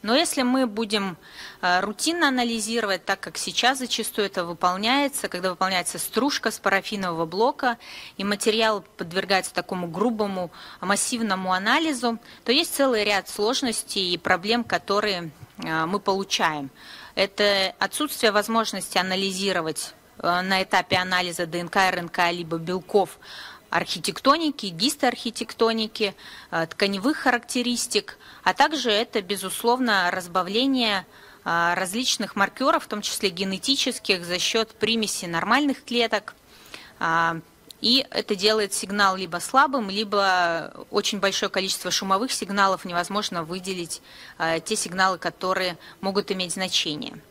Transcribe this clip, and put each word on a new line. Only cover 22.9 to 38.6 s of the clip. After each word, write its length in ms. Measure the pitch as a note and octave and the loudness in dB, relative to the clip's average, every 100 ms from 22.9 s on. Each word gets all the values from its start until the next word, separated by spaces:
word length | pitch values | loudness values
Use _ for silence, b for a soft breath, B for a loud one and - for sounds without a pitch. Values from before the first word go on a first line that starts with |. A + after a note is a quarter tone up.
| G#3 F3 - B B B B - | 2 2 -4 B B B B -4
архитектоники, 960 | F3 F3+ E3+ G3+ F3 C4 D#4 D#4 - G3+ | -2 -2 -4 -4 0 2 4 2 -2 -8
гистоархитектоники, 1500 | E3 A#3+ - B3+ A#3 A#3 - - - A3+ A3+ A3 - G3+ - B B B | -2 -2 2 0 0 -8 -6 -10 0 0 2 -4 -2 -4 -4 B B B
э, 160 | E3+ E3 | -4 -4
тканевых 500 | - G3+ G3 A3+ D#4 | 0 0 2 0 2
характеристик, 1000 | C#4+ A#3+ - B3+ B3 A#3+ - G#3 - - B B | 2 0 0 -2 0 -2 0 -2 -2 -18 B B
а 100 | - | -2
также 380 | - D4+ D4+ A#3+ | 4 4 4 2
это, 300 | G#3 A#3+ A3+ | 2 2 -2
безусловно, 920 | F3+ G3+ F#3+ - A#3 B3 B3 G3 F3 | -2 -6 -4 -2 0 2 2 2 2
разбавление, 960 | F#3 F3 F3+ F3 G#3+ C4+ C4 A3+ G3 - B B B | -2 -2 -2 0 2 2 2 2 0 -4 B B B
э, 300 | - E3+ E3+ | -2 2 2
различных 600 | F3 F#3 G#3+ B3+ - G3+ - | 0 -2 -2 -2 -2 -4 0
маркёров, 480 | G3 - C4 E4 | -2 2 2 2
в 40 | - | 0
том 140 | G#3 | -6
числе 280 | - - G3 | -6 -2 -2
генетических, 960 | E3+ G3 F#3+ - C4+ C4+ A#3+ - F#3 | -2 -4 -4 0 0 0 -2 -2 -2
за 140 | E3+ F3 | 0 -2
счёт 320 | - A3+ A3 | 0 0 0
примеси 560 | - G#3+ A3+ G#3 - F3 | -2 0 0 0 -4 -4
нормальных 580 | E3 F3+ B3 D4 B3+ | -2 2 4 4 0
клеток. 520 | - A#3+ A3+ G#3+ - - - B B B B - | -2 0 2 0 -4 -20 -20 B B B B -4
А, 400 | E3+ E3 E3 E3 - _ - - | 0 2 2 0 -8 _ -20 -4
и 260 | A3 C4 - | 2 4 2
это 240 | - - G3+ | -4 -2 2
делает 400 | G#3 A3 | 2 2